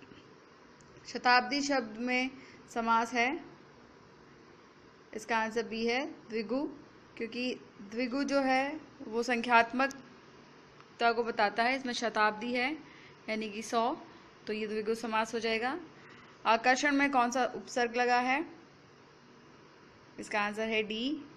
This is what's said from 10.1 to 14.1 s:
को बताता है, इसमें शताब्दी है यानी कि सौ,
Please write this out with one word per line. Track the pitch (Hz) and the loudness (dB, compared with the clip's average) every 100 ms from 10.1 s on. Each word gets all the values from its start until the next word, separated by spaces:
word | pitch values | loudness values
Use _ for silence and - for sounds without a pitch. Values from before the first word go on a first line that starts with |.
| - - - - - - - - - 233 | -20 -20 -20 -20 -20 -20 -20 -20 0 2
को | 233 | 2
बताता | 226 233 202 202 | 0 2 2 2
है, | 233 269 | 2 0
इसमें | 262 | -2
शताब्दी | 240 226 214 214 202 240 | -2 -2 2 2 2 -2
है | 247 254 311 - - - - - | 0 0 -4 -10 -20 -20 -14 -6
यानी | 220 220 | -6 -4
कि | 202 | -8
सौ, | 226 233 226 330 - | -2 0 0 -2 -8